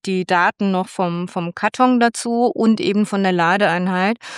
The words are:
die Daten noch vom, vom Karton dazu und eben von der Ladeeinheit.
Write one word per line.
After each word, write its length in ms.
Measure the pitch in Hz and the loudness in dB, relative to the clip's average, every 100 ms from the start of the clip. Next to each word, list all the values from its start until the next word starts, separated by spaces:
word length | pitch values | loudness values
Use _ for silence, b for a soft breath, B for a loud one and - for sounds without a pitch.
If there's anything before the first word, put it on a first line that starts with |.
| - | -4
die 180 | 185 | -4
Daten 460 | 175 180 185 - 202 | 0 2 2 0 -2
noch 160 | 185 190 | -2 -4
vom, 400 | - 175 170 180 | -4 -4 -2 -6
vom 260 | 185 170 | -6 -8
Karton 460 | - 214 - 254 247 | -4 -4 2 2 4
dazu 480 | 233 - 240 233 240 | 2 -2 -4 0 0
und 340 | - 226 220 | 2 2 2
eben 260 | - 202 208 | 2 0 0
von 180 | 202 | 0
der 80 | 190 | 0
Ladeeinheit. 840 | 180 170 196 190 175 185 180 190 233 B | 2 2 2 2 0 -2 0 -2 -2 B